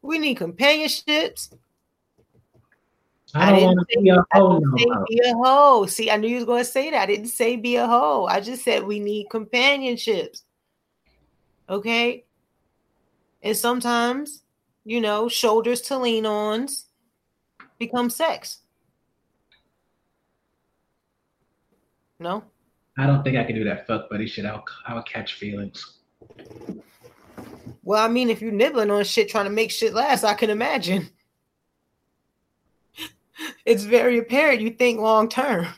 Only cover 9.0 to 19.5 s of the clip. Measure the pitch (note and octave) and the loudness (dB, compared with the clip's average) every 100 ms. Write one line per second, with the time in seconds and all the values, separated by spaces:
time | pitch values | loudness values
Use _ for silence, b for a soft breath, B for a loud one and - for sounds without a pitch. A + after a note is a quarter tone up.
9 | G#3 G#3+ G#3 A3+ G#3+ B3 C4 C#4 C4 A#3+ | -4 -6 -6 -8 -4 0 2 0 -2 -6
10 | - G3 - - _ _ _ _ _ _ | -2 -4 -4 -12 _ _ _ _ _ _
11 | _ _ _ _ _ _ _ F#3+ G3+ A#3 | _ _ _ _ _ _ _ -8 -2 0
12 | A#3+ B3 _ _ _ _ _ _ _ _ | 0 -4 _ _ _ _ _ _ _ _
13 | _ _ _ _ G3+ A3 A#3 B3 A#3 A#3 | _ _ _ _ -4 -2 0 -2 0 0
14 | A#3+ C4 D4 - _ _ _ _ G#3+ A#3 | 0 -2 -8 -14 _ _ _ _ -6 -2
15 | A3 G#3 A#3 - A#3 A3 A3+ A#3+ - C4+ | 0 -2 -2 0 2 2 0 -4 -4 -4
16 | B3+ A3 A3 G#3 G#3+ A3 C4+ - - _ | -2 -2 -2 -2 -2 -4 -6 -10 -14 _
17 | _ _ _ _ _ _ - _ A#3 B3 | _ _ _ _ _ _ -20 _ -6 -2
18 | A#3+ - D#4+ - - - _ _ _ _ | -4 -2 -4 -4 -12 -18 _ _ _ _
19 | _ _ _ _ _ | _ _ _ _ _